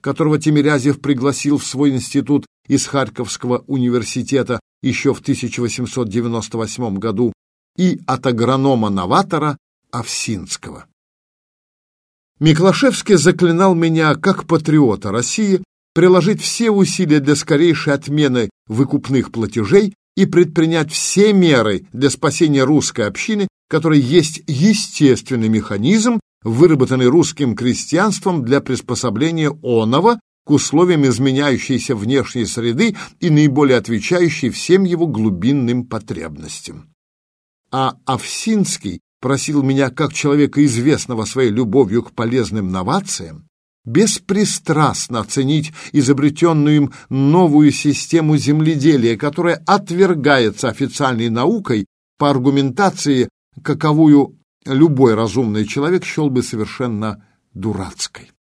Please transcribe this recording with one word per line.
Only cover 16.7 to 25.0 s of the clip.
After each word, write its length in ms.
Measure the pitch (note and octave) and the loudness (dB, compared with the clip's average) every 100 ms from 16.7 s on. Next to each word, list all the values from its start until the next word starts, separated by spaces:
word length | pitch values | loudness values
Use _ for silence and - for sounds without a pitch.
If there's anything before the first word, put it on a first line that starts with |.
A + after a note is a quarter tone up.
усилия 480 | G3+ F3+ - F3 D3+ | 2 0 0 2 2
для 160 | C#3 | 2
скорейшей 580 | D3 - D3 E3+ D#3 D#3 | -2 0 2 2 2 -2
отмены 560 | C#3+ C#3 D3 D3 B2 G#2 _ _ | -4 -2 0 0 0 -4 _ _
выкупных 640 | A2 C3+ C#3+ - C3 - | -2 -2 -2 -2 -2 -2
платежей 640 | A#2 G#2+ A#2+ G#2 G3+ G#3 - _ | -6 -4 -4 2 2 2 -6 _
и 100 | - | -2
предпринять 680 | F#3+ E3+ E3 E3 D#3+ E3 D3+ | 2 2 2 2 0 0 -2
все 420 | - - F#3 G#3+ | -6 -2 2 4
меры 520 | G3 F3 C3 G#2+ F#2+ - | 4 4 4 2 -2 -6
для 160 | A2+ C3+ | -2 -2
спасения 540 | - D3+ D3 E3 C#3 | 0 -4 0 2 2
русской 440 | C3+ D3+ - - G#2 | 2 2 0 -4 -6
общины, 400 | G2 - G#3 F#3+ _ _ | -4 -6 -4 -4 _ _
которая 300 | D#3 D#3+ D3+ | -2 2 2
есть 440 | B2 E3+ D#3 - - | 4 2 2 -8 -6
естественный 1000 | C3 G3 G#3+ - - | 0 2 2 -4 2